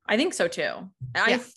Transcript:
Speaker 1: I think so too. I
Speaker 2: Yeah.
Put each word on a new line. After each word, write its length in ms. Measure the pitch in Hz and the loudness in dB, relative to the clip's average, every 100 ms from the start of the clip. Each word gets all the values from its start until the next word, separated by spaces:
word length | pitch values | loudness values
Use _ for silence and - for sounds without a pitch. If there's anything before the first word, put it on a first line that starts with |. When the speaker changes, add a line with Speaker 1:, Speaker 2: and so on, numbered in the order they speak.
| - | 0
Speaker 1:
I 100 | 214 | 2
think 180 | 339 | 2
so 120 | - 175 | 0 -2
too. 420 | 175 113 - 190 - 127 160 | 0 -4 -4 -12 -14 -6 0
I 140 | 220 | 2
Speaker 2:
Yeah. 80 | 247 - | 2 -2